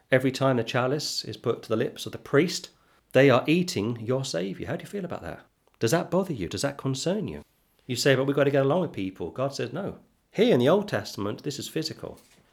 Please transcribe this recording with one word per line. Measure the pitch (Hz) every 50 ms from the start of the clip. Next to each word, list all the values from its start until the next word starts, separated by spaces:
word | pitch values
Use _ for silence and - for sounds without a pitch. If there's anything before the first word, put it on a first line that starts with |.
| _ _
every | 131 127 135 135
time | 135 - 135 135 131
the | 120 110
chalice | - - 127 123 127 143 156 156 - - - -
is | 113 107
put | - - 120 107 -
to | - -
the | 110
lips | 107 123 - - - -
of | 110
the | -
priest, | - - - - 139 175 180 - - - - _ _ _ _ _ _ _ _
they | - 135 139 139
are | 117 123 -
eating | 151 156 180 175 180 - 101 98 117 120 113
your | 110 113 127 135 135
Saviour. | - - - 185 202 - - -
How | - 143
do | 175
you | - -
feel | - 202 -
about | - - -
that? | - 85 - - - _ _ _ _ _ _ _
Does | - 113
that | 156 175 - -
bother | - 185 196 190 151
you? | 107 87 80
Does | - 95 -
that | 139 139
concern | - - 135 135 135 - 160 190 220 165
you? | 101 76 73 - _ _ _ _ _ _ _ _
You | - 123
say, | 117 - 147 131
"But | 127 135
we've | 143 139
got | 147 139
to | 143
get | 139 139 135
along | 135 151 185
with | 175 - -
people." | - 95 92 - - 90 82
God | - - 131 139 -
says, | - 127 113
"No." | - 165 202 107 - - _ _ _ _ _ _
Here | _ - 220 247 185
in | 127
the | 120 139
Old | 175 208 202
Testament, | 104 - 107 101 - - - 101 101 117 - -
this | 151 139 -
is | 110
physical. | - - 160 156 - - - - - - - _ _ _ _ _ _